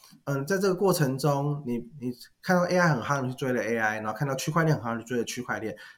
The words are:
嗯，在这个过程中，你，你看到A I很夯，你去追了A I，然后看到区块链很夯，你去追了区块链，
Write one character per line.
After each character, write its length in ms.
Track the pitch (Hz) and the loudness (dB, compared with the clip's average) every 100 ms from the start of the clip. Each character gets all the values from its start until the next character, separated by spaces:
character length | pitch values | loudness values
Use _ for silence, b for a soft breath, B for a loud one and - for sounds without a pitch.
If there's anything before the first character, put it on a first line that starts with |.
| B B - | B B -4
嗯， 200 | 139 143 | -2 0
在 140 | 190 | 0
这 80 | 196 | 2
个 80 | 175 | 2
过 180 | 196 | 2
程 240 | 170 135 131 | 4 2 2
中， 460 | 151 143 147 147 120 | 0 2 0 -2 -4
你， 120 | 117 - 143 | -6 -6 -8
你 140 | 123 123 - _ | -8 -8 -16 _
看 120 | - 180 | 0 2
到 60 | 175 | 4
A 120 | 180 | 4
I 120 | 175 | 4
很 120 | 127 | 2
夯， 220 | 101 139 | 0 -2
你 80 | 127 | -2
去 40 | 123 | -2
追 160 | 131 | -2
了 80 | 123 | 0
A 180 | 104 117 | 0 0
I， 160 | 110 107 | 0 0
然 80 | 107 | -4
后 80 | |
看 140 | 107 143 | -2 -2
到 80 | - | -2
区 160 | - | 0
块 120 | 165 | 2
链 160 | 156 143 | 2 2
很 60 | 117 | 0
夯， 120 | 113 | -6
你 40 | |
去 60 | 113 | -4
追 100 | 123 | -4
了 60 | |
区 180 | 110 127 | -2 -6
块 160 | 123 107 | -6 -6
链， 180 | 107 - B | -6 -10 B